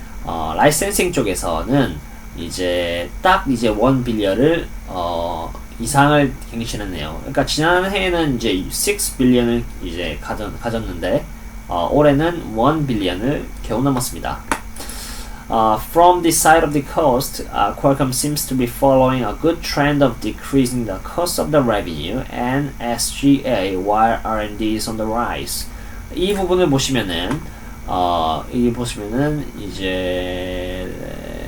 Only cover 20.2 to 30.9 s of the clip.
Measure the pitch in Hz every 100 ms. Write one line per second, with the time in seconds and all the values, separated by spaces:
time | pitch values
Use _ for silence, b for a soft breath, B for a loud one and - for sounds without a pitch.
20.2 | 110 - - 139 123 123 110 95 - -
21.2 | 175 - 151 151 120 101 87 78 82 123
22.2 | 127 123 123 135 143 - 120 117 - -
23.2 | 139 135 131 110 95 92 101 107 113 110
24.2 | 107 110 107 104 110 110 117 110 110 113
25.2 | 110 76 71 - - B B B B 156
26.2 | 190 196 180 180 170 135 127 123 98 85
27.2 | 92 147 B B B B - 92 87 85
28.2 | 80 78 - 123 120 120 120 110 104 120
29.2 | 151 151 - - 98 90 95 92 90 90
30.2 | 90 90 92 90 90 92 90